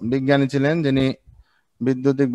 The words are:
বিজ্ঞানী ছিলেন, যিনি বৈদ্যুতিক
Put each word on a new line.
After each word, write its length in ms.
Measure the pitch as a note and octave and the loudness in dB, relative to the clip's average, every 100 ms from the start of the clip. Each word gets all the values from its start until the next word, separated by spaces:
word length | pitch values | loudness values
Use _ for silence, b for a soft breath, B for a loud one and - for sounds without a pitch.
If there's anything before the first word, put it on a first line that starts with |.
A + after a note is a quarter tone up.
| A2 | -6
বিজ্ঞানী 340 | C3+ C3 C#3 C3+ | -2 2 2 2
ছিলেন, 220 | C#3+ C#3 E3+ C#3+ | 0 0 0 0
যিনি 200 | C3+ C3+ - _ - _ _ _ _ | 0 0 -4 _ -20 _ _ _ _
বৈদ্যুতিক 480 | B2 B2+ C3+ C3+ C3+ | -2 0 0 0 2